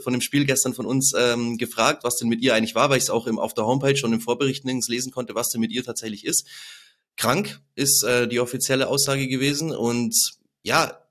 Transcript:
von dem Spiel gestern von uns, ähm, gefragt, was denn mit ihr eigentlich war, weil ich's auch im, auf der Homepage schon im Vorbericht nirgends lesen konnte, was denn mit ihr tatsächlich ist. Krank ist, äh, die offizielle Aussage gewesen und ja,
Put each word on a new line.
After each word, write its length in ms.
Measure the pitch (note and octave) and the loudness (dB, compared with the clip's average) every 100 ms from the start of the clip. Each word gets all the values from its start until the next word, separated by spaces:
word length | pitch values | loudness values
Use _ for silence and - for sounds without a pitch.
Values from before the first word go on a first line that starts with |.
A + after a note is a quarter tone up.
von 120 | B2+ | -2
dem 80 | B2 | -2
Spiel 240 | - C#3+ C#3+ | 0 0 2
gestern 280 | B2+ C3 | 2 0
von 120 | B2 A2 | -2 -2
uns, 260 | C3+ C3+ - | 0 2 2
ähm, 400 | B2 A#2 A#2 A#2 | 2 2 -2 -4
gefragt, 480 | A#2+ - B2 D#3 A#2+ | -4 2 2 2 -2
was 100 | - | -2
denn 140 | A#2 | 0
mit 120 | A#2 | 2
ihr 140 | B2+ A2 | 4 4
eigentlich 180 | A2 | 2
war, 160 | A2+ C#3 | 2 4
weil 80 | B2+ | 4
ich's 120 | - | 2
auch 180 | A2+ A#2 | 0 0
im, 100 | A2 | -2
auf 160 | A2 | -2
der 120 | - A2 | 0 0
Homepage 320 | C3+ C#3 C#3 | 2 2 2
schon 160 | A#2+ | 2
im 80 | A2+ | 0
Vorbericht 420 | A#2+ A#2+ C#3 C3 | 0 0 0 -2
nirgends 240 | B2+ B2+ A#2 | -4 -4 -2
lesen 240 | A#2+ B2+ | -4 -6
konnte, 240 | B2+ A#2 G#2+ | -8 -6 -4
was 140 | A#2+ | -2
denn 100 | A#2 | -2
mit 140 | A2+ | -2
ihr 100 | A#2 | -2
tatsächlich 400 | A#2+ A2+ A2+ G#2 | -6 -6 -8 -8
ist. 240 | G#2 E3+ - - - - - _ _ - | -2 -2 -4 -14 -18 -20 -20 _ _ -4
Krank 420 | A2+ D#3 - - _ - | 0 0 -2 -8 _ -2
ist, 280 | C#3 - | 0 2
äh, 260 | A2 B2 A#2 | 2 2 2
die 100 | A#2+ | 0
offizielle 480 | B2 C3 - C3 A2 | -2 -2 0 0 2
Aussage 400 | C#3 C#3 C#3 C3 | 0 0 0 0
gewesen 480 | C3 C#3+ C#3+ D#3+ - | 0 0 0 -2 0
und 400 | A#2 A#2+ A2+ - - - _ _ | 0 0 0 0 -2 -4 _ _
ja, 380 | - D3 D#3 - _ | 0 0 0 -4 _